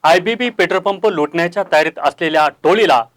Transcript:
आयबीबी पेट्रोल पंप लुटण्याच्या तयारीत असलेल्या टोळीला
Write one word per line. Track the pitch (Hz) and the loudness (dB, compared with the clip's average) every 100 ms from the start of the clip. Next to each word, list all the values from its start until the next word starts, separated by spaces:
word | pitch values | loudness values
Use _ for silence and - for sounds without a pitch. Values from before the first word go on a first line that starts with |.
आयबीबी | 151 180 190 226 247 | 4 2 0 -4 -6
पेट्रोल | 233 180 190 | -2 -2 0
पंप | 190 196 214 | -4 -2 -2
लुटण्याच्या | 175 147 170 175 190 190 | -2 -4 -2 -4 -4 0
तयारीत | 156 160 - | 0 0 -2
असलेल्या | 143 - 160 156 151 - | -6 -2 -2 0 0 0
टोळीला | 151 202 196 127 117 | 0 2 2 2 0